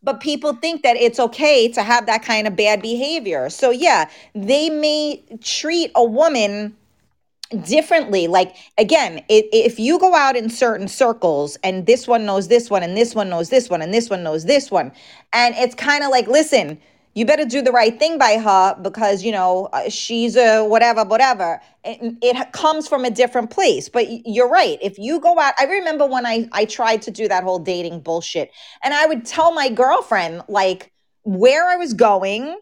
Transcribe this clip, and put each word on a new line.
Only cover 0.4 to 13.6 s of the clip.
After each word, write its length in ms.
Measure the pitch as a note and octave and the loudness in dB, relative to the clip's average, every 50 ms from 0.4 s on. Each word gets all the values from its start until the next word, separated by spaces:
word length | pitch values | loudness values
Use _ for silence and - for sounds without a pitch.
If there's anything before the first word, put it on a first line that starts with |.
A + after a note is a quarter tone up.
| D4 D4+ C#4 | -2 -4 -4
think 300 | A#3 - E4 E4 D#4 - | -2 -4 -6 -6 0 0
that 140 | B3+ A#3+ A3+ | 0 2 4
it's 220 | A#3+ A#3 A#3 - | 2 0 2 2
okay 500 | B3 A#3 A#3 - D4 D4 D4 C4 A3+ A#3 | -2 -2 -2 0 2 4 4 4 4 2
to 120 | A#3 A#3+ | 0 -2
have 240 | G#3 G#3 A#3+ A#3+ A#3 G#3+ | 0 2 2 0 2 0
that 160 | A3 A3+ A3+ | -2 -2 -2
kind 220 | - A#3 G#3+ G#3+ | -2 -2 -2 -2
of 100 | G#3+ F#3+ | -4 -2
bad 260 | E3+ G#3 G#3 G#3+ G#3 | 0 0 2 2 0
behavior. 680 | F#3+ A3+ A#3 A#3+ C4 C#4+ D#4+ E4 B3 G3+ E3 C#3 B2+ B2+ | -2 -6 -6 -4 -4 -4 -6 -6 -6 -6 -6 -4 -4 -6
So, 200 | - - - B3+ | -6 0 0 0
yeah, 400 | A#3+ B3+ D4+ F4 - - - - - - - _ _ | 0 2 2 2 2 2 0 -2 -6 -20 -20 _ _
they 340 | G#3+ G3 G3+ C4 C#4+ D#4 E4 | -10 -2 0 0 0 0 -2
may 540 | D#4 D4+ D4+ D4+ D4+ D4+ D4+ D4+ C#4+ - _ _ A#3 A3+ | -4 -2 -2 -2 -2 -2 -2 -4 -6 -8 _ _ -20 -14
treat 500 | - - - - - D4+ E4+ F4 E4 - _ | -10 -8 -8 -6 -6 -4 -2 -2 -4 -2 _
a 80 | - A#3+ | 2 2
woman 720 | A#3 G#3+ A#3+ D#4 D4 C#4+ B3 G#3+ G3+ G3+ G#3 G#3 G#3 G#3 _ _ _ _ _ _ _ _ _ _ _ _ _ - - - G#3+ E3 | 2 2 2 2 2 2 0 -2 -2 -2 -6 -10 -10 -12 _ _ _ _ _ _ _ _ _ _ _ _ _ -18 -10 -10 -10 -6
differently. 640 | D#3+ A3 D4+ D#4 - F4 E4 C#4+ A3+ G3+ F#3+ E3+ E3 | 0 0 0 2 2 0 0 0 0 -2 -2 0 2
Like, 280 | E3+ F#3 F#3 F#3 - - - _ _ - | 2 2 2 0 -4 -20 -20 _ _ 0
again, 420 | A3 G#3 D#4 D#4+ C4+ G3 E3 D#3+ - _ | 2 4 4 2 2 0 -6 -12 -4 _
i-, 200 | A3 G#3+ G#3+ - | 4 4 4 4
if 280 | - A3+ A3 A#3 A#3 - | 2 2 2 2 0 0
you 200 | A3 B3 D#4+ F4 | -2 0 0 4
go 140 | F#4 F#4 F4+ | 4 4 4
out 220 | D#4+ C#4+ C4+ C4 | 4 4 2 0
in 140 | B3 A3 A3+ | 0 -4 -6
certain 380 | A3+ - C4 A#3+ A3 - G3 F#3+ | -4 0 0 0 0 -2 -6 -10
circles 720 | - - C4+ A#3+ A3+ A#3 - F3 D#3 C#3+ C#3+ D3 - - - | -2 0 0 0 0 0 0 0 0 0 -2 -4 -8 -6 -6
and 220 | F#3+ F#3 F#3 F3+ | -4 -4 -4 2
this 220 | E3+ A#3 B3 - - | 2 2 2 2 0
one 180 | A#3+ A#3 G#3+ | 0 0 0
knows 220 | G#3 G3 F#3+ F#3+ E3 | 0 -2 -2 0 2
this 220 | A3+ A#3+ A#3 - | 2 0 2 0
one 140 | G3+ F#3+ F3 | -2 -2 -2
and 140 | E3+ F#3 G#3 | -2 0 -2
this 180 | A#3 A#3 - | -2 0 0
one 140 | A3 G3+ F#3+ | -4 -4 -4
knows 200 | F3+ E3+ E3+ D#3+ | -4 -6 -4 0
this 200 | - C4 | 0 0